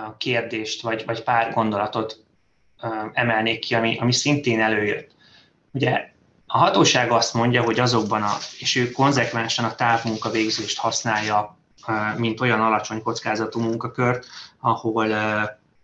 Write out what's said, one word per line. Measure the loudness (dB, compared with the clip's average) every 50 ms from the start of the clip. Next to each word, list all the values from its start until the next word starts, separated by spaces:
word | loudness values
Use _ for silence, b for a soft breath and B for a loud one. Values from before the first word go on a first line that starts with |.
| -10 -12 -10 -8
kérdést, | -4 0 0 0 0 -2 -4 -6 -4 -6 -8 -6
vagy, | -4 -4 -4 -4 -4
vagy | -4 -6 -4 0
pár | 2 2 2 2 2 0
gondolatot, | 0 0 0 0 0 -2 -2 -2 -4 -4 -4 -8 -14 _ _ _ _ _ _ _ _ _ _ _ _
ö, | -8 -6 -6 -6 -6 -6 -2
emelnék | -2 0 2 2 2 2 2 0 -2
ki, | -2 -2 0
ami, | 2 2 2 0 2
ami | 2 2
szintén | 2 2 2 2 2 2 2 0 2 2
előjött. | 2 2 2 2 0 0 -2 -4 -6 -12 b b b b b b b b b b _ _
Ugye | _ -2 0 2 0 0 -2 -6 _ _ _ _ _ _ _
a | _ 2 4
hatóság | 4 4 6 4 4 4 4 2 2 4
azt | 2 2 2 2 0
mondja, | 2 2 4 4 2 2
hogy | 2 2 2
azokban | 2 2 2 2 2 2 0 0
a, | 0 0 -2 -2 -4 -10 -12 -6
és | -4 -2 0
ő | 0 0 -2
konzekvensen | 0 2 2 4 4 4 2 0 0 -4 -2 -2 -2 -2 -2
a | -2 -2
távmunkavégzést | 0 2 2 2 2 0 -2 -4 -4 -4 -2 0 0 0 0 -2 -4 -4 -6 -6 -2
használja, | -2 -2 -2 -2 -2 -2 -2 -2 -2 0 0 0 -2 -2 -10 _ _ _ _ -16 -6 -4
ö, | -4 -2 -2 -2 -2 -2
mint | -2 -2 -2 0
olyan | 2 2 2 4
alacsony | 4 2 2 2 0 -2 -6 -6
kockázatú | -4 -4 -6 -4 -4 -4 -2 -2 -2 -4 -2 -2
munkakört, | 0 0 -2 -2 -4 -6 -4 0 0 0 0 -2 B B B B B B B B
ahol, | 0 0 0 0 -2 -2 0 0 0 2
ö, | 0 0 0 0 0 -2 -2 -4 -6 -12 _ _ _ _